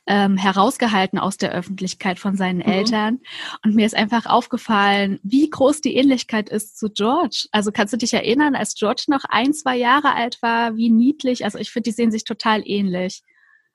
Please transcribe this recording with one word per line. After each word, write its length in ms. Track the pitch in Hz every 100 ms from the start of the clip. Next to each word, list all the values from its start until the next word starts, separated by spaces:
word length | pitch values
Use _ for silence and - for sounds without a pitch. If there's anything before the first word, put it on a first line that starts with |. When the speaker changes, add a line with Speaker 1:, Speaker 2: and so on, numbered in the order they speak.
| -
Speaker 1:
ähm, 320 | 202 196 196
herausgehalten 800 | 190 190 214 - 240 208 190 190
aus 200 | 185 -
der 140 | 190
Öffentlichkeit 680 | 175 180 190 185 - 190 180
von 180 | 202 190
seinen 220 | 185 180
Speaker 2:
Mhm. 120 | 190
Speaker 1:
Eltern. 480 | 190 220 214 214 254 - - - -
Und 120 | 214 214
mir 100 | 214
ist 80 | -
einfach 320 | 220 233 -
aufgefallen, 920 | 233 - 240 - 208 202 202 196 196
wie 260 | 196 262 302
groß 320 | - 269 302
die 140 | 247 -
Ähnlichkeit 540 | 277 247 - 220 208
ist 280 | 214 - -
zu 120 | 214
George. 580 | 208 214 302 277 - -
Also 200 | 214 208
kannst 200 | 208 208
du 60 | 233
dich 160 | 240
erinnern, 420 | 214 - 254 302 262
als 200 | 220 -
George 300 | 208 262 -
noch 180 | 277 -
ein, 260 | 190 262
zwei 220 | 302 269 247
Jahre 360 | 247 277 285
alt 280 | - 240 -
war, 360 | 233 233 233 220
wie 120 | 233
niedlich. 540 | 226 247 302 262 247
Also 140 | 208 -
ich 140 | 214
finde, 180 | 254 226
die 60 | 214
sehen 160 | 233
sich 120 | 220
total 380 | - 220 226 214 -
ähnlich. 580 | 202 196 180 185 - _ _ _ _ _